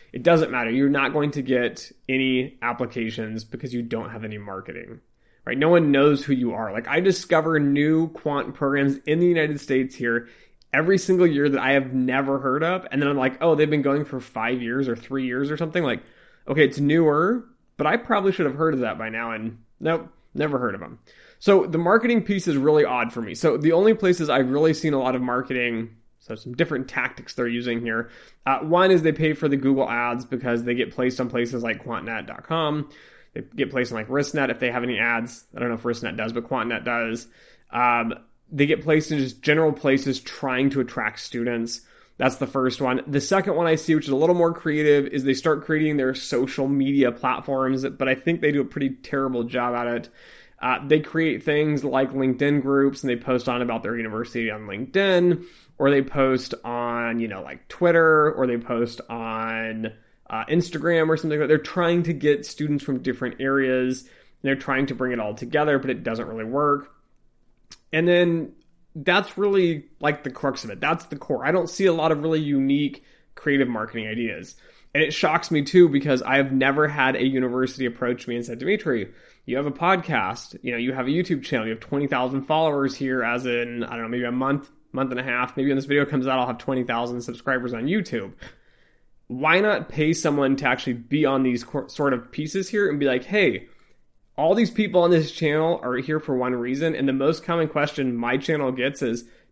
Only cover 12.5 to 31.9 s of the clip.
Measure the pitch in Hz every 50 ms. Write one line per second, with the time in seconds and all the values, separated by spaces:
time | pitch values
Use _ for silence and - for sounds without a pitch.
12.5 | 127 147 160 170 185 185 - - 127 139 143 143 143 139 131 131 131 - 160 165
13.5 | 160 147 156 151 151 147 135 139 139 147 147 - 143 127 - - - 110 113 117
14.5 | 127 123 120 117 120 135 139 127 117 113 - - 135 135 131 127 123 131 139 143
15.5 | 156 156 170 156 156 175 160 131 113 - - - - _ - - _ _ _ -
16.5 | 135 156 147 135 - 143 147 143 151 170 165 151 143 151 165 196 247 247 220 -
17.5 | _ _ _ _ _ - 226 254 247 240 - - 220 202 190 196 180 - 165 139
18.5 | 127 143 165 160 147 131 123 110 - - 110 110 113 113 117 117 113 110 110 113
19.5 | 110 - - _ _ - 151 156 165 160 165 - - _ _ _ - - 147 151
20.5 | 143 123 123 110 98 - 82 57 - - _ _ _ - - - _ _ - 202
21.5 | 202 185 - 175 160 165 170 175 208 226 226 233 240 220 175 - 202 190 - 180
22.5 | 147 135 131 151 151 151 147 - 127 123 117 117 - 120 113 101 87 - - 156
23.5 | 117 147 147 160 165 175 202 220 220 214 208 180 175 175 160 147 123 139 131 127
24.5 | 135 147 156 160 147 - - 156 147 135 127 127 131 127 127 127 123 127 131 -
25.5 | 131 123 120 120 117 113 113 110 107 _ _ _ _ _ _ - 113 110 - 127
26.5 | 123 123 127 - 151 127 131 - - 139 123 127 - - - - - - 120 120
27.5 | 117 120 120 123 117 117 120 117 110 113 117 - - - - - - _ - 131
28.5 | 135 - 156 156 170 180 190 190 185 170 156 160 143 - 160 156 151 - 156 143
29.5 | 139 135 131 135 135 135 131 - 117 120 120 120 120 123 127 - 135 117 127 123
30.5 | 120 117 120 123 120 123 113 - - - 123 127 127 131 127 113 127 120 120 117
31.5 | 127 120 117 117 110 - - 123